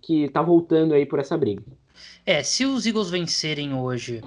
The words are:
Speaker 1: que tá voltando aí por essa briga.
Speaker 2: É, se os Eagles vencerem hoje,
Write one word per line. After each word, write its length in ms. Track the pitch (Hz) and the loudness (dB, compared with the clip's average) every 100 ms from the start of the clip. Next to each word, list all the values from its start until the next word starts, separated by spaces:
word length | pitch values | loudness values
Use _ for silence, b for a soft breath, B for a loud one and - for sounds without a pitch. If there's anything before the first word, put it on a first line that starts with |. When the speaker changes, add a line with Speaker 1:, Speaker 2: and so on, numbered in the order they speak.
Speaker 1:
que 260 | - 156 143 | -2 0 0
tá 120 | 147 | 0
voltando 540 | 160 170 170 160 160 147 | 4 4 4 2 4 4
aí 100 | 143 | 2
por 140 | 156 | -2
essa 180 | - 165 | -2 -2
briga. 240 | 120 98 - - _ B B B - | -2 -4 -10 -20 _ B B B -2
Speaker 2:
É, 180 | 156 | 0
se 220 | - - 269 | 0 -2 0
os 200 | 262 208 | 0 0
Eagles 240 | 214 185 | -2 -2
vencerem 640 | 180 165 - 156 147 143 | -2 -2 -4 -4 -4 -4
hoje, 480 | 131 127 123 120 117 | -4 -4 -4 -6 -10